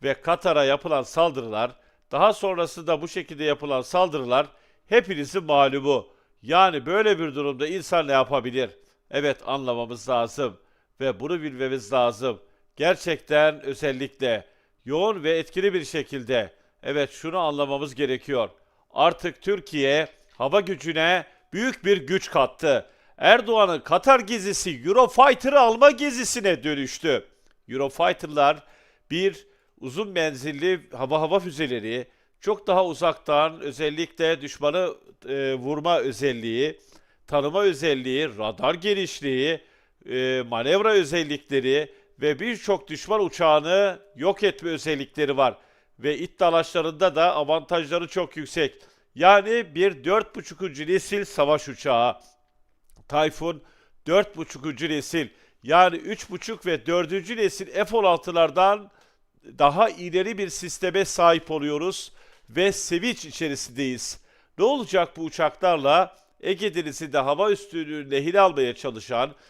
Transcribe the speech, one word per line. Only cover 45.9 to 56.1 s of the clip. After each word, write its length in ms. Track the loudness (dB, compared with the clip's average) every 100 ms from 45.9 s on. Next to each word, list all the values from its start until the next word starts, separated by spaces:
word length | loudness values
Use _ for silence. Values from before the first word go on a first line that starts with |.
| _
Ve 200 | -4 -4
iddialaşlarında 960 | -8 0 2 2 0 -2 -4 0 0
da 200 | 4 2
avantajları 720 | 2 0 -2 -2 -4 -2 -4 -4
çok 280 | -6 -6 -8
yüksek. 380 | -8 -2 -2 -4 -20 _ _
Yani 600 | 4 8 8 6 -2 -2
bir 300 | 0 0 0
dört 320 | 0 0 0 -10
buçukuncu 500 | -16 -10 -10 -8 -2
nesil 380 | -2 0 -4
savaş 440 | -4 0 2 2 -2
uçağı. 480 | -6 0 2 2 -2 _ _ _ _ _ _ _ -20 -4
Tayfun 540 | 0 0 -2 -8 -8 -16 _ _ _ 0
dört 300 | 2 2 -6
buçukuncu 520 | -14 -10 -10 -8 -4
nesil. 400 | -4 -4 -4 -6 -10 _ _
Yani 340 | 2 6 6 2
üç 340 | -8